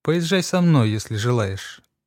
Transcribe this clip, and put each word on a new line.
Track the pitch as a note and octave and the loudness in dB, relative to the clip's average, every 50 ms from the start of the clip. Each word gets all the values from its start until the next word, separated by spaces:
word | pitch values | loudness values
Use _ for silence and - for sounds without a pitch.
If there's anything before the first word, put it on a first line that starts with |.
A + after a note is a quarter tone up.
Поезжай | _ - D#3+ F3 E3 E3 G3 F#3 E3+ | _ -2 -2 0 0 0 -2 -2 -2
со | - - F3+ | 0 0 2
мной, | F3 E3+ D#3+ C3+ A2+ G#2+ | 4 4 4 4 4 2
если | G#2+ G#2+ - - A2+ | 0 -4 -6 -6 -6
желаешь, | G#2 G#2+ A#2+ B2 A#2+ G#2 G2 F#2+ G2 - - - - _ _ _ _ _ | -2 -2 0 0 0 -2 -2 -6 -8 -12 -16 -18 -20 _ _ _ _ _